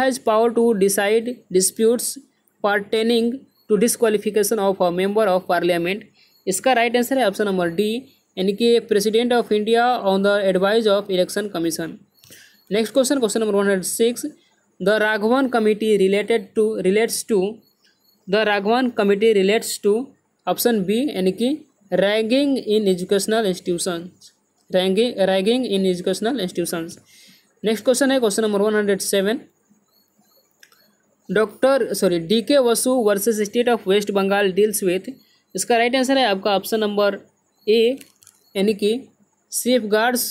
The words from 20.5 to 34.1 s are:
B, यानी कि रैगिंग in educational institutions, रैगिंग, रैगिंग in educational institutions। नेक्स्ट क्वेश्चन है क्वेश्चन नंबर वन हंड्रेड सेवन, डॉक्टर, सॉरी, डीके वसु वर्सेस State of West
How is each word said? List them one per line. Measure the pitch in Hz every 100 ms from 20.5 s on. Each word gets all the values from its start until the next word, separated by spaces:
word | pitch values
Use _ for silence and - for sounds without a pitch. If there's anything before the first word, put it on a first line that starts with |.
| 175 240 226 175
B, | 220 285 190
यानी | 185 185
कि | 240 302 - _ -
रैगिंग | 180 190 220 220 262 285 254 - 214
in | 202
educational | 180 180 202 196 220 208
institutions, | 180 - 170 190 170 180 - - _ _ _ -
रैगिंग, | 180 190 190 240 196 190
रैगिंग | 190 190 247 233 196
in | 190
educational | 175 185 190 214 247 180
institutions। | 180 170 170 165 - _ - - - _ _
नेक्स्ट | 190 220
क्वेश्चन | - 247 269
है | 269
क्वेश्चन | 220 208
नंबर | 220 202
वन | 214 214
हंड्रेड | 208 196
सेवन, | - 196 196 277 - _ _ _ _ _ _ _ _ _ _ _ - _ _ _ _ _ -
डॉक्टर, | 196 214 - 262 269 208
सॉरी, | 196 190 175 165
डीके | 226 226 285 240
वसु | 226 254 254
वर्सेस | 208 202 214 214 202
State | 240 240 240
of | 185
West | 202 202